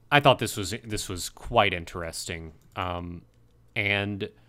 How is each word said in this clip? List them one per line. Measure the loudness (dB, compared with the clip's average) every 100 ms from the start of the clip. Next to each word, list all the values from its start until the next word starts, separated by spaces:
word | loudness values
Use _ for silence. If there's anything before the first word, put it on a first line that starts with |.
| 4
I | 6
thought | 6 4
this | 2 -2
was, | -4 -6
this | -6 -6 -4
was | -6 -8
quite | -10 0 4 4 2
interesting. | -6 -8 -8 -8 -8 -8 -10 -16 -14 -6
Um, | -4 -4 -6 -12 -16 _ _ _ _ -4
and | 0 0 0 -4 -6 -10